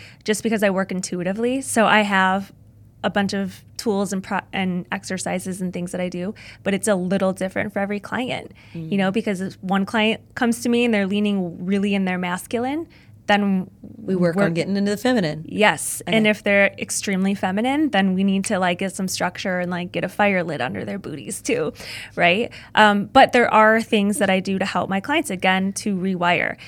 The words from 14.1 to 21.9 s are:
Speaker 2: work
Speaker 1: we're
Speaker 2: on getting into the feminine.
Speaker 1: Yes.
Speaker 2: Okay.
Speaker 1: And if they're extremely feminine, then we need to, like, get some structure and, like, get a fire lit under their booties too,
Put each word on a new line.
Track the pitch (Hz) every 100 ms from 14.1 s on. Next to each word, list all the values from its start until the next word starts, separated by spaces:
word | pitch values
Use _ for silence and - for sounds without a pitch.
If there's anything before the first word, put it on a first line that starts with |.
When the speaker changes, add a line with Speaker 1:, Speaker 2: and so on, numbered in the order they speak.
| 190
Speaker 2:
work | 175 170
Speaker 1:
we're |
Speaker 2:
on | 202
getting | 170 151 202
into | 202
the | 208
feminine. | 247 254 165 151 160
Speaker 1:
Yes. | 180 208 160 - - -
Speaker 2:
Okay. | 220
Speaker 1:
And | 214
if | 208
they're | - 202 196 -
extremely | - - - 185 190 196
feminine, | 190 190 240 285 311
then | 196 190 185
we | 196
need | 190 190
to, | 202
like, | 185 175
get | 196
some | - 190
structure | - 180 - 196 180
and, | 180
like, | 180 180
get | 160
a | 185
fire | - 208 190
lit | 170 147
under | 123 -
their | 113 101
booties | - 147 107 -
too, | - 208 147 - -